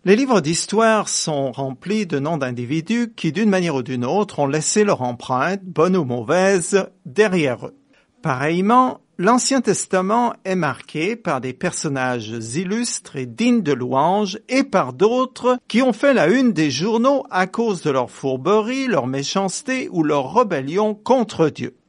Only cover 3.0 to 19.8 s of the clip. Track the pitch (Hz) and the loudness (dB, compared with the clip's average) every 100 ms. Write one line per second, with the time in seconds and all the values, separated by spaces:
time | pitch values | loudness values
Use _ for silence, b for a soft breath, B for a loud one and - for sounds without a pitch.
3 | 233 - 160 151 220 185 175 135 123 127 | -2 -2 -4 2 2 2 0 -2 -2 -4
4 | 123 185 208 - 139 151 151 208 208 151 | -2 0 -2 -2 0 0 0 2 2 2
5 | 127 120 - 127 156 196 185 151 175 185 | -2 -6 -4 0 0 -2 -6 0 2 2
6 | 135 123 110 175 190 196 - 196 202 _ | 0 -4 0 2 4 2 2 0 0 _
7 | - 127 214 185 143 117 139 _ _ b | -6 2 2 4 0 -2 -8 _ _ b
8 | b _ 165 127 147 170 196 247 254 - | b _ -4 -2 0 0 4 4 2 -2
9 | _ - 185 247 - 269 226 185 - 190 | _ -2 2 2 2 0 0 -2 0 -2
10 | 185 233 240 - 190 185 151 123 - 151 | 0 0 0 -4 -4 -2 -2 -4 -10 -6
11 | 175 233 180 135 127 127 180 - 156 135 | -4 -4 -4 -4 -4 -6 -6 -4 -4 -2
12 | 127 123 107 117 113 135 185 220 240 - | -2 -4 -6 -8 -6 -6 -4 -4 -4 -8
13 | - 143 123 113 233 240 156 127 123 135 | -10 -10 -10 -2 2 2 2 -2 0 2
14 | 160 202 202 196 - 262 277 190 135 127 | 2 2 -2 -6 -2 -2 2 0 0 2
15 | 208 254 254 - 240 254 _ 220 262 214 | 2 2 -2 -2 0 0 _ 2 2 2
16 | 277 240 156 247 247 160 151 123 196 226 | 2 4 4 4 2 2 0 0 0 2
17 | 254 277 - 185 185 - 233 180 - 135 | 2 2 -2 -2 -2 0 -2 0 0 0
18 | 120 - 139 131 139 214 214 262 262 165 | -2 -4 -4 -2 2 2 2 -4 0 0
19 | 123 135 139 190 196 - - 262 | 0 -4 -2 -2 -2 -4 -4 -4